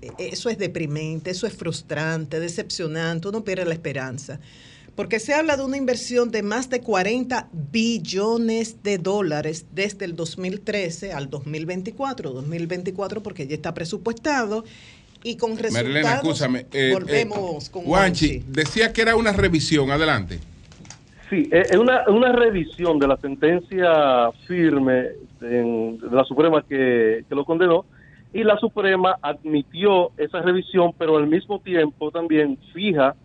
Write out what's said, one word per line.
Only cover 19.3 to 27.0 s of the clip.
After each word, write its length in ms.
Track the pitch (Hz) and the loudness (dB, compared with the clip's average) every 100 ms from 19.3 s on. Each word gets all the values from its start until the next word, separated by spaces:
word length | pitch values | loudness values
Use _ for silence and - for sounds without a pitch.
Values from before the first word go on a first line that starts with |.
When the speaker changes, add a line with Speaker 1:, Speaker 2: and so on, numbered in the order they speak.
Speaker 2:
revisión, 580 | 196 196 165 - 151 135 | 2 4 2 2 2 2
adelante. 480 | 143 156 131 90 87 - - - - - - - - - | 2 2 0 -2 -10 -12 -20 -20 -20 -20 -20 -20 -20 -4
Speaker 3:
Sí, 180 | 196 147 | -2 4
eh, 100 | 165 190 | 4 6
es 60 | 190 | 4
una, 280 | 240 254 196 | 6 4 4
una 240 | 208 247 | 4 6
revisión 680 | 240 233 196 156 - 175 156 | 4 4 2 -4 -4 0 2
de 80 | 139 | 4
la 100 | 131 | 2
sentencia 1160 | 143 139 151 175 175 190 175 160 143 127 117 - - | -2 0 2 2 0 0 4 6 6 6 4 0 -6
firme 640 | 180 165 143 131 127 127 - - - | 2 4 4 4 2 0 -8 -18 -14
de, 220 | 120 120 117 117 113 113 | -2 0 2 0 -4 -6
de 120 | 117 | -2
la 140 | 123 | 0
Suprema 400 | 131 135 160 156 - | 2 4 4 4 0
que, 560 | 139 131 120 | 0 2 4